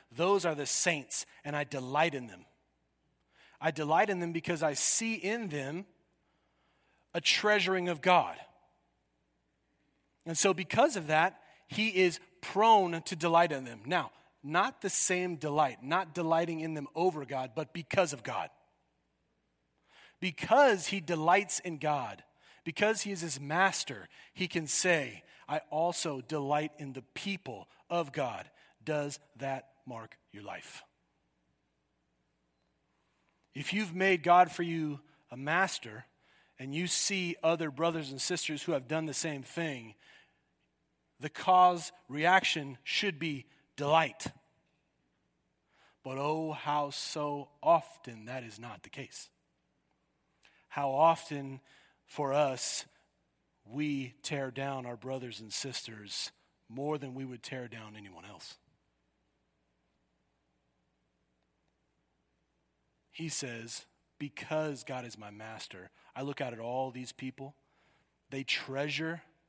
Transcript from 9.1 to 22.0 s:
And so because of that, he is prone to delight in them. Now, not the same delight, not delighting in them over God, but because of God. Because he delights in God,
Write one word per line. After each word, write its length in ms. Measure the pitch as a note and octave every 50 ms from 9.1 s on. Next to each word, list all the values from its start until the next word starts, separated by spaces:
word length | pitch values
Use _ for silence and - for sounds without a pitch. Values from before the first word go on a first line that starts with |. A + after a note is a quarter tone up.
| _ _ _ _ _ _ _ _ _ _ _ _ _ _ _ _ _ _ _ _ _ _ _
And 120 | E3 E3
so 180 | - - G3 F3+
because 420 | D#3+ F#3 - - G#3+ C4 D#4 B3
of 120 | G3 D#3+ D3
that, 340 | D#3 D#3 E3 F#3+ - - - - - _ _ -
he 260 | - - G#3+ A3 F#3
is 260 | F#3 F#3 F3+ E3 - - - _ _
prone 600 | - - - F#3+ G#3+ A3+ A3+ G#3 F#3+ E3+ E3+ E3 D#3+
to 140 | - F#3
delight 360 | D#3 D#3+ E3+ E3 E3 F3 E3+ D3+
in 120 | C3+ C3
them. 180 | A#2+ A#2 A2+ G2+
Now, 280 | C3 F3+ E3+ D3 - - - _ _ _ _ -
not 380 | C#3+ D#3 F3 G3+ C4 C4+ -
the 100 | - F#3+
same 460 | - - - - F#3 F3+ F3+ F3+ F3
delight, 460 | C#3+ C#3 D3+ C#3+ D#3 D3+ C3 A#2 G#2 A#2+
not 320 | C3+ E3 F#3 F#3 E3 D3
delighting 460 | F3 E3+ D#3+ E3 E3 F3 E3+ E3 D#3
in 140 | D#3+ D#3+ D#3
them 140 | D3+ C#3+ - -
over 300 | D#3 F3 F#3 D#3 D#3 C#3
God, 300 | A#2+ C#3 C3 C3 B2+ A#2
but 180 | - D#3 - -
because 400 | F3 D#3 - - G3 F3+ D3+ C#3+
of 100 | B2+ -
God. 280 | - A2 F#2+ E2 - - _ _ _ _ _ _ _ _ _ _ _ _ _ _ _ _ _ _ _ _ _ _ _ _ _ _ _ _ - - - _ _
Because 680 | F3+ F#3 D#3 - - - A3 C4+ D4 C4 G#3+ F#3 D#3 -
he 120 | G3 G3
delights 580 | D#3+ C#3+ F3 D#3 D#3 E3 F3+ G3+ G3+ F3 - -
in 200 | - F3+ D#3+ C#3+
God, 440 | D3 D3+ D3 C#3